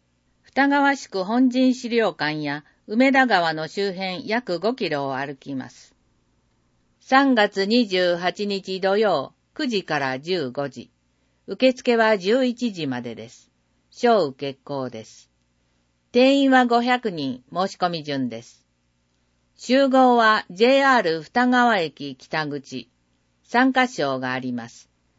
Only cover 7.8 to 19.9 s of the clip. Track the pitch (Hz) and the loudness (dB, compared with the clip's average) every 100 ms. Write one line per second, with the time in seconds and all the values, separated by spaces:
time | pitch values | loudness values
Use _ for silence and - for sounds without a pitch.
7.8 | 220 185 180 175 180 175 202 196 190 190 | 2 0 0 0 -2 -4 -6 -6 -8 -4
8.8 | 190 196 220 160 135 - _ - 302 214 | 0 0 2 0 -4 -12 _ -8 -4 -4
9.8 | 175 151 135 131 156 185 131 123 143 123 | -4 -4 -4 -6 -6 -4 -4 -6 -8 -10
10.8 | - _ _ _ _ _ - 196 262 254 | -20 _ _ _ _ _ -14 0 0 2
11.8 | - 233 220 214 180 247 254 240 240 185 | 0 2 2 2 0 0 0 -2 -6 -6
12.8 | 147 123 117 107 113 - _ _ _ _ | -6 -6 -8 -12 -16 -20 _ _ _ _
13.8 | _ - 240 220 151 131 139 131 - 143 | _ -2 2 2 0 -4 -10 -10 -10 -8
14.8 | 127 110 110 - _ _ _ _ _ _ | -8 -10 -16 -20 _ _ _ _ _ _
15.8 | _ _ _ 240 262 277 269 262 247 233 | _ _ _ 4 4 4 4 4 4 2
16.8 | 240 247 226 170 139 127 _ 165 190 - | 0 -2 -2 -4 -6 -8 _ -4 -4 -2
17.8 | 180 170 147 139 127 113 - _ _ _ | -4 -4 -6 -4 -4 -8 -14 _ _ _
18.8 | _ _ _ _ _ _ _ _ - 254 | _ _ _ _ _ _ _ _ 0 2
19.8 | 277 | 4